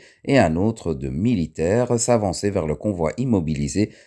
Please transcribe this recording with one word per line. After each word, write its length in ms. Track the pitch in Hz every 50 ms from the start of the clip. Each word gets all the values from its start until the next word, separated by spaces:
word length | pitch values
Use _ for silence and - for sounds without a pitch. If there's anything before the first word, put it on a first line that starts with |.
| - - _ _ -
et 140 | - 139 135
un 160 | - 82 80
autre 400 | 85 98 113 113 107 - 85 78
de 140 | 65 69 67
militaire, 880 | 65 73 101 123 123 92 80 - - - 80 85 104 123 123 - 123 113
s'avancer 520 | - - 120 113 104 95 80 - - 101
vers 160 | 98 95 80
le 100 | 78 76
convoi 360 | - - 87 85 85 80 76 -
immobilisé 760 | - 131 135 113 95 80 76 76 69 73 69 - 92 107 110 - - -